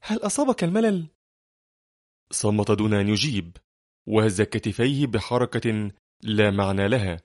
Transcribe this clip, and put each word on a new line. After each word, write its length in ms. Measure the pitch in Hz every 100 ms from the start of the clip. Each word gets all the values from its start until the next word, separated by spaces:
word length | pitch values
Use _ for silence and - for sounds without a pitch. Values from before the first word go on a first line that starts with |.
هل 160 | - 220
أصابك 460 | 208 190 277 247
الملل؟ 440 | 175 190 226 196 160 _ _ _ _ _ _ _ _ _ _ _ _
صمت 400 | - 110 104 104
دون 220 | 104 107
أن 140 | 104 101
يجيب، 500 | 104 120 117 85 87 _ _ _ _ -
وهز 340 | 107 110 95
كتفيه 680 | 104 113 113 101 123 139 143
بحركة 840 | 110 98 120 123 120 120 110 104 - _ _
لا 300 | - 107 104
معنى 360 | 101 98 98 98
لها 340 | 123 101 85